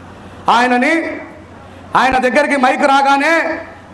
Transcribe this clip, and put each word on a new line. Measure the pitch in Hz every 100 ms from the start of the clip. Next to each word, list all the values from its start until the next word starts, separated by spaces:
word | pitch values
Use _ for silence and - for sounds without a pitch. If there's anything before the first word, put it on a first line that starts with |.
| - - - - -
ఆయనని, | 220 247 247 277 330 - - - - - - - - - -
ఆయన | 254 262
దగ్గరికి | 247 240 311 277
మైక్ | 254 302
రాగానే | 285 277 277 277 294 330 285 320 - - -